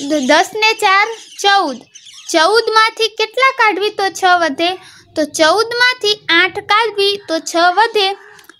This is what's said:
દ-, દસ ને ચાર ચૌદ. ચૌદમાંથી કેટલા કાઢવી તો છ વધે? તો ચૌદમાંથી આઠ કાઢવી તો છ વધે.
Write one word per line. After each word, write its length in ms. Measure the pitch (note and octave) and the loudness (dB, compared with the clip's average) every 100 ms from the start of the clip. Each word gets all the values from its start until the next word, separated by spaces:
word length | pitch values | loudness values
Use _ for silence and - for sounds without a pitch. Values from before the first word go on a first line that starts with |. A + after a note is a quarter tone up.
| C#4 | -4
દ-, 140 | D4+ B3+ | -4 2
દસ 200 | D#4 F4+ G#4+ | 2 0 -2
ને 80 | A4 A4 | -2 0
ચાર 240 | G#4 G4 A4 A4+ - - | 0 2 0 -6 -18 -4
ચૌદ. 360 | G4+ G4+ D#4 A#3+ - - - - - | 0 0 0 -8 -16 -20 -20 -20 -4
ચૌદમાંથી 840 | E4 E4 A4+ A#4 A4 A4+ A4+ A4+ A4 | 0 2 2 0 0 0 0 -6 -4
કેટલા 320 | G#4+ B4+ C5 C5 | -6 0 -2 2
કાઢવી 280 | G#4+ F#4 G#4 | 0 0 -4
તો 160 | G#4+ G4 | -2 -4
છ 140 | - F#4 F4+ | 0 2 2
વધે? 260 | D#4+ C4+ E4+ F#4 - - _ - | 0 -2 -4 -4 -14 -20 _ -6
તો 100 | D4+ D4+ | -4 2
ચૌદમાંથી 760 | D#4 F#4+ A4+ A#4+ B4 B4 G#4 G#4 - | 2 2 0 0 0 0 -4 -4 0
આઠ 300 | E4 F#4 G4+ G4+ | 0 0 -2 -2
કાઢવી 480 | G#4 A4+ G4+ G4+ G4+ G4+ | 0 0 0 -2 -2 -4
તો 120 | D#4+ | -6
છ 140 | D#4+ E4+ F4 F4+ | -4 0 2 2
વધે. 300 | A4+ G#4+ F#4+ G4 - - _ - | 0 2 -2 -4 -14 -20 _ -20